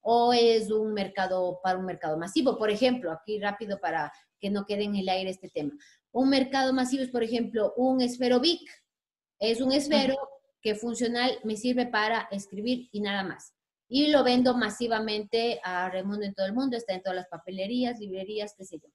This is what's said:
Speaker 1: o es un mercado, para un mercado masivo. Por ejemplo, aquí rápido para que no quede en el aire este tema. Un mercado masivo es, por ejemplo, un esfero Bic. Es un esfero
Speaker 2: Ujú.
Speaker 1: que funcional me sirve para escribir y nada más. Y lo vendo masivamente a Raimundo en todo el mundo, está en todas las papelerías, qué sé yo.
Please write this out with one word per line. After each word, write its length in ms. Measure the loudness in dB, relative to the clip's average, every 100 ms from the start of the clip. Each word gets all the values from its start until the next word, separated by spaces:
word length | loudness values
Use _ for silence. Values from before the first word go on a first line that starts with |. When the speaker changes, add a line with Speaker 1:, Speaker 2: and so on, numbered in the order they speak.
Speaker 1:
o 320 | 4 4 6
es 380 | 6 6 6 2
un 220 | 0 0
mercado, 640 | -2 -4 -2 -2 0 0 -2
para 160 | -2 -2
un 60 | -2
mercado 300 | -6 -4 -4
masivo. 400 | -2 0 2 2
Por 120 | 0
ejemplo, 400 | 2 2 2 -4
aquí 300 | -8 -6 -4
rápido 400 | -4 -4 -8 -4
para 320 | -2 -2 -4 -8 _ _
que 120 | -4
no 160 | -4 -2
quede 180 | -2
en 120 | -2 -2
el 120 | 0
aire 220 | -2 -2
este 180 | -8 -8
tema. 240 | -6 -6 -8 -20 _ _
Un 160 | 0 4
mercado 420 | 4 2 2 2
masivo 300 | 2 0 0
es, 80 | -2
por 120 | -2
ejemplo, 500 | 0 0 -2 0 0 2
un 240 | 2 4
esfero 360 | 0 0 2 4
Bic. 200 | 4 0 -6 -20 _ _ _ _ _ _
Es 220 | -2 0
un 120 | 2
esfero 420 | 2 2 2 2
Speaker 2:
Ujú. 140 | 0 -4 -14 _ _
Speaker 1:
que 120 | -4
funcional 640 | -2 -4 -2 -2 0 0 0
me 120 | -4 -4
sirve 300 | 0 0 0
para 420 | 0 2 0 -2
escribir 580 | -8 -8 -8 -4 -4 -4
y 80 | -6
nada 220 | -2 -2
más. 320 | -4 -8 -16 _ _ _ _
Y 200 | 2 4
lo 160 | 6
vendo 320 | 6 4 4 2
masivamente 1040 | 0 -2 -2 0 -2 -4 -2 -2 0 -2
a 280 | -4 -4 -4
Raimundo 340 | -4 -4 -4
en 100 | -6
todo 120 | -4 -2
el 80 |
mundo, 220 | 0 -2 -4
está 180 | -4
en 80 | -6
todas 140 | -4 -6
las 120 | -6
papelerías, 680 | -14 -12 -8 -4 -2 -2 -4 -10 -10 -8 -8 -8 -12
qué 80 |
sé 140 | -16 -16
yo. 100 | _